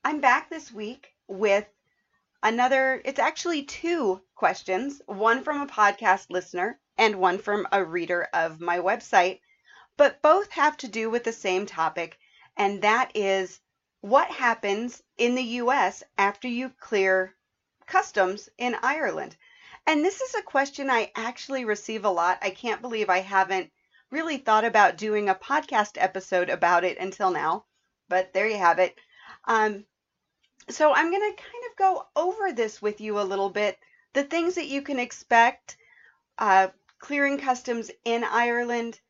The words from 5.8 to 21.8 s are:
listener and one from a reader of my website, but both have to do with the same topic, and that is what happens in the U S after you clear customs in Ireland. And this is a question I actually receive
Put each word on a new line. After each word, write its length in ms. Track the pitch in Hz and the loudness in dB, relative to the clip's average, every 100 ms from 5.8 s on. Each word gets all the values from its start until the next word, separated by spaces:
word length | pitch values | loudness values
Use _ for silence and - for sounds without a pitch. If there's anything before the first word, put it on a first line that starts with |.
| 208 202 220 190 - | 2 4 0 0 0
listener 500 | 180 180 180 196 - _ - | -8 -6 -6 -6 -6 _ 0
and 200 | 220 202 | 2 4
one 200 | 185 180 | 0 0
from 320 | - 208 - | -2 -4 0
a 140 | 202 | 0
reader 420 | 165 175 165 175 - | 0 -4 -2 -4 -2
of 300 | 170 165 160 | -2 -4 -4
my 160 | 170 175 | -4 -2
website, 600 | 180 220 - 202 180 196 _ _ _ - _ - | 0 -2 2 2 2 -2 _ _ _ -20 _ 2
but 240 | 285 - | 2 4
both 280 | - 359 403 | 4 4 2
have 260 | - 302 294 | 0 0 0
to 100 | 254 | -10
do 220 | 214 226 | -6 -2
with 140 | 233 | -2
the 80 | 233 | -4
same 320 | 226 202 185 202 | -4 -2 -2 -4
topic, 500 | - 160 170 165 - _ _ _ - | -2 -2 -2 -10 -12 _ _ _ -2
and 240 | 202 202 | -2 2
that 300 | 208 233 262 | 2 2 0
is 460 | 214 196 190 185 - _ _ _ _ | -2 0 0 -2 -12 _ _ _ _
what 300 | 202 269 - | 2 4 4
happens 720 | - 247 226 202 202 240 - _ - | -2 -2 0 -2 -2 -4 -10 _ -2
in 160 | 240 | 0
the 80 | 247 | 0
U 280 | 240 247 240 | -2 -2 0
S 320 | 269 190 - - - | 2 0 -2 -10 -2
after 320 | 202 208 254 | -2 -2 -8
you 220 | 240 262 _ | -6 -8 _
clear 540 | - 208 190 190 190 _ _ _ _ _ | -4 0 2 2 0 _ _ _ _ _
customs 640 | - 370 440 - 185 208 - - | -2 -2 0 0 0 -2 -14 -8
in 180 | 247 226 | -6 -2
Ireland. 540 | 254 302 240 156 139 - _ _ - - - | -2 -2 -4 -4 -10 -14 _ _ -20 -6 0
And 160 | 302 | 2
this 200 | 339 403 | 0 -2
is 120 | 508 | -6
a 80 | 440 | -6
question 460 | - 277 277 285 277 | -2 -2 -2 -6 -2
I 240 | 240 - | -2 -2
actually 520 | - 226 247 - 269 233 | -6 -8 -10 -8 -6 -4
receive 400 | 208 | -6